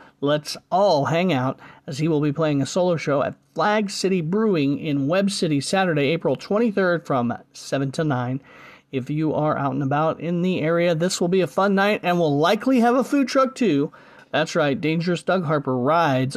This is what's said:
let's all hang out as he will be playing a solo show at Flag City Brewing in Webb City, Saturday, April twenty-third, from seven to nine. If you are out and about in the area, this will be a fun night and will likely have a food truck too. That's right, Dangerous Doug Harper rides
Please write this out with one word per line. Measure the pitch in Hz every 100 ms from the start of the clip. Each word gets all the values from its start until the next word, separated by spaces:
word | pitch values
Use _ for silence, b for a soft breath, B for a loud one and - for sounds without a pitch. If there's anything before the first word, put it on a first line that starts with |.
| B _
let's | 139 147 - - -
all | 180 202 147 127
hang | 165 185
out | 135 131 - B B -
as | 139
he | 160
will | 147
be | 147
playing | 147 156 143
a | 131
solo | 190 180
show | 160 156 139
at | - - _
Flag | 165 190 220 202
City | - 190 185
Brewing | 156 208 220 165 139 143
in | 160 139 139
Webb | 185 202
City, | - 170 143
Saturday, | - 190 185 147 139
April | 160 160 127
twenty-third, | - 202 233 196 180 165 -
from | 135 120 113 -
seven | - - 139 135
to | 147
nine. | 156 123 123 135 B B B B _
If | 135 131
you | 151 156
are | 139 151 160
out | 139
and | 135
about | 135 143 160 -
in | 170 175
the | 185 170
area, | 156 170 175
this | 160 185 -
will | 175
be | 190
a | 175
fun | 185 202
night | 196 202 214
and | 175 175
will | 156 143
likely | 170 214 254 262
have | 233
a | 254
food | - 285 247
truck | 269 262
too. | - 220 139 151 B B B B
That's | 135 160
right, | 175 147 127
Dangerous | 151 165 175 170
Doug | - 185 156
Harper | 151 135 127
rides | 131 170 156 131 135